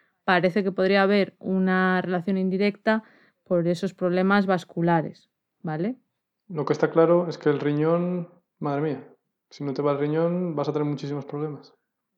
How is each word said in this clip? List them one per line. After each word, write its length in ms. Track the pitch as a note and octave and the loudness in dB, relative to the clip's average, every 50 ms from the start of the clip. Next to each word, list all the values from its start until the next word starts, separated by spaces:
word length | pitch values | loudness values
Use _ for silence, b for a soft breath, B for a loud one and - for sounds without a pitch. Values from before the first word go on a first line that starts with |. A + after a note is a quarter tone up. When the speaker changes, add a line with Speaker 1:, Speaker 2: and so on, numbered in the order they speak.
| b b b b _ | b b b b _
Speaker 1:
parece 380 | G3 F#3 E3+ E3+ F3+ E3 G#3+ | 2 2 2 2 2 0 0
que 80 | F#3 F#3+ | -2 -2
podría 320 | F#3+ - F#3 F#3 G3+ G3 | 0 0 2 2 4 4
haber 320 | G3 F#3+ G#3 G3+ F#3 - - _ | 4 4 4 2 2 0 -4 _
una 600 | - F#3 F#3+ F#3+ F#3 F#3 F#3 F#3 F#3 F#3 F#3 F3+ | -6 -2 -2 0 2 2 2 2 2 2 2 0
relación 380 | F3+ F3+ F#3 F3+ E3+ G3+ F#3+ F#3+ | 0 -2 -2 -2 -2 -2 -2 0
indirecta 640 | F#3+ F#3+ F#3 F#3+ G#3 G#3 G3+ - - A3+ A3 A3+ b b b b b b b b | 0 0 0 0 0 0 -2 -2 0 0 0 0 b b b b b b b b
por 240 | _ - F#3 F3 E3 | _ -2 0 2 2
esos 260 | F3 F3 E3+ G3+ F#3 - | 0 0 -2 -4 -6 -4
problemas 520 | - F#3 F3 F3+ F#3 F#3 F#3+ G3+ G#3 F#3+ | -4 -2 0 0 2 2 4 4 2 2
vasculares, 840 | G3 F#3 E3+ - - - E3+ E3+ F3 E3+ D#3+ D3 - - _ _ _ _ _ _ _ _ _ | 2 0 -2 -4 -6 -4 -2 2 2 2 2 0 -4 -8 _ _ _ _ _ _ _ _ _
¿vale? 340 | - D#3+ D#3 D#3 F3+ A#3 C4 - _ _ _ _ _ _ _ _ _ - | -8 -8 -6 -4 -4 -6 -6 -10 _ _ _ _ _ _ _ _ _ -10
Speaker 2:
Lo 160 | F3 D3+ C#3 | -6 -4 -2
que 100 | - D3+ | -2 0
está 160 | - D#3+ C#3+ | 0 0 2
claro 360 | - E3 E3 D#3+ F3 F3 F3+ E3 | 4 4 6 6 6 4 2 0
es 100 | D3+ - | -4 -2
que 100 | - D3+ | 0 0
el 100 | C#3+ C3+ | 0 0
riñón, 680 | C#3 D3 D3 D3 D3+ D#3+ E3+ F3 F3 F3+ F3+ F3 E3 - - _ _ _ _ - | 0 -2 0 0 2 2 2 0 0 -2 -4 -4 -6 -8 -14 _ _ _ _ -8
madre 220 | D3+ D3 C#3 C#3 | -6 -4 -2 -2
mía, 260 | D#3 D#3 C3+ - - - _ _ _ _ _ _ _ _ | -2 -4 -4 -6 -10 -16 _ _ _ _ _ _ _ _
si 140 | - - C#3+ | -14 -8 -6
no 80 | C#3 C3+ | -6 -4
te 80 | D3 | -2
va 100 | C#3+ D3 | 0 0
el 60 | C#3+ C#3 | 0 0
riñón 560 | D3 D3 D3+ D#3+ E3+ E3+ F3 F3+ F3+ F3 D3+ | 0 0 0 0 0 0 0 -2 -2 -4 -4
vas 140 | D3 C#3+ D3 | -4 -4 -2
a 40 | |
tener 140 | C#3+ D3+ D3+ | -2 -2 -2
muchísimos 380 | D3 D3 - C#3+ C#3 C#3+ C#3+ C#3 | -2 -4 -4 -6 -6 -6 -8 -8
problemas. 500 | - D3 D3 D#3 D3+ C#3+ C3 - - _ _ _ _ _ _ _ _ _ | -8 -8 -8 -6 -8 -8 -12 -16 -20 _ _ _ _ _ _ _ _ _